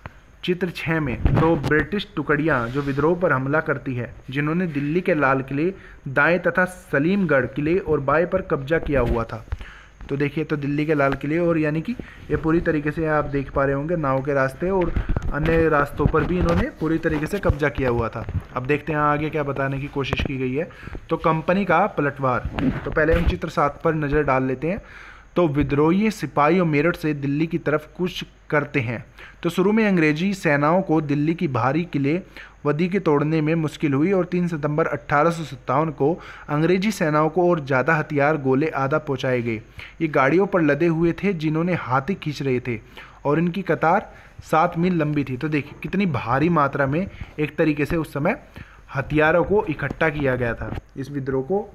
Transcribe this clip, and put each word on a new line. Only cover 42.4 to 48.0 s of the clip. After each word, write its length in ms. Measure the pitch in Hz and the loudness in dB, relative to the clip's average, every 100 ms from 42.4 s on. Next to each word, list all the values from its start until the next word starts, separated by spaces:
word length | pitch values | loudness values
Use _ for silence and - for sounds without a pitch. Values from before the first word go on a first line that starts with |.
रहे 180 | 139 123 | -2 -2
थे 200 | 123 110 - - - - 139 | -2 -8 -10 -20 -20 -6 0
और 140 | 151 | 2
इनकी 220 | 175 175 | 2 -2
कतार 520 | 185 151 160 190 - - - - | -2 0 2 2 -2 -14 -20 -20
सात 340 | - 160 160 165 | -2 2 2 2
मील 200 | 180 170 | 0 2
लंबी 260 | 147 147 | 0 0
थी। 140 | 131 127 | -2 -4
तो 120 | 156 | -2
देखिए, 240 | 151 131 - | -2 -4 -10
कितनी 220 | 160 185 202 | -6 -2 0
भारी 440 | 123 101 131 160 | 0 0 2 2
मात्रा 380 | 165 139 139 135 | 2 2 0 0
में 220 | 151 196 - - - | 0 -4 -8 -14 -6
एक 180 | 151 - | -6 0
तरीके 280 | 156 147 143 | 0 2 0
से 120 | |
उस 160 | 170 | -2